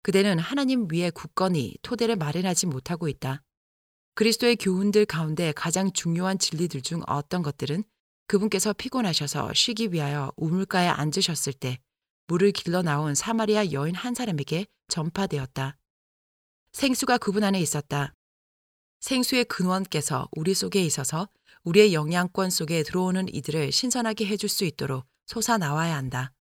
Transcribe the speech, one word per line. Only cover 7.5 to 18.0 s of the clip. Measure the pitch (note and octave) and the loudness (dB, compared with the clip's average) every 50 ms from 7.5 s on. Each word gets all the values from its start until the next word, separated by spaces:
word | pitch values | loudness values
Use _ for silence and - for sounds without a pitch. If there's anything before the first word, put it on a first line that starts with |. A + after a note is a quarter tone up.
| C#3+ - - C#3 D3 F#3 G#3+ _ _ _ _ _ _ _ _ | -4 -4 -4 -4 -2 -4 -4 _ _ _ _ _ _ _ _
그분께서 | - - F#3+ G3+ A3 G3+ F#3+ - G#3+ | 2 2 2 4 2 0 2 0 0
피곤하셔서 | G3 - - B3+ - B3+ A#3 F#3 D3+ - D3 C#3 - D3 C3+ - - | -2 -2 -6 -4 -2 0 0 0 0 0 -2 -2 -4 -4 -4 -2 0
쉬기 | - - - A#3 G#3+ A#3 G#3 | 0 0 0 0 -2 -2 0
위하여 | F3 D#3+ C#3+ C#3+ C#3+ D3 C#3 C3+ - | 0 0 0 0 -2 -2 -4 -6 -4
우물가에 | - D#3+ D#3+ E3+ F#3 F#3+ - - F#3 F3 | -4 -2 0 0 0 0 0 2 2 4
앉으셨을 | F3+ - - C#3+ D#3 - G3 F#3 - E3 - - C#3+ C3 | 4 2 2 0 0 0 0 0 0 -2 -4 -4 -6 -6
때 | _ - B2+ B2+ - _ _ _ _ _ _ _ _ _ | _ -6 -6 -6 -6 _ _ _ _ _ _ _ _ _
물을 | - E3+ F3 G3 G3+ | -2 2 4 4 4
길러 | G3 - - F3 E3+ F#3 | 2 0 -4 0 0 0
나온 | F3 E3 C#3+ C#3+ D#3 D3+ C#3+ | 2 2 0 0 0 0 -2
사마리아 | - - G#3+ A3+ A3+ A3 G#3 G#3+ G#3+ G#3 F3+ D3+ | -2 -2 0 0 0 2 2 2 2 2 0 -2
여인 | C3+ C#3+ D#3+ F3+ | -2 -2 -2 -4
한 | F3+ - B3 A#3+ | -4 -4 -6 -4
사람에게 | - B3+ A3+ F3 C#3+ C#3 - D#3 E3+ G#3 _ _ _ _ | -4 -2 -2 -2 -2 -2 -2 -2 -4 -4 _ _ _ _
전파되었다. | _ - F3+ D3+ E3 - G3 G3 F#3+ - C#3+ C3 B2+ _ - C3+ C3+ C#3+ _ _ _ _ _ _ _ _ _ _ _ _ _ _ _ _ _ _ _ | _ -4 -4 -4 -2 -2 -2 -2 -2 -2 -4 -6 -6 _ -6 -6 -6 -8 _ _ _ _ _ _ _ _ _ _ _ _ _ _ _ _ _ _ _
생수가 | - - C#4 C4+ B3+ - - B3+ B3 | -4 0 2 2 2 2 2 2 2
그분 | A#3 - G#3 F#3 G#3 G#3+ | 2 2 0 2 2 2
안에 | G3 G3 F#3+ | 4 4 2
있었다. | E3 - - D3 - _ D3 C#3+ | 2 0 -2 -4 -4 _ -2 -2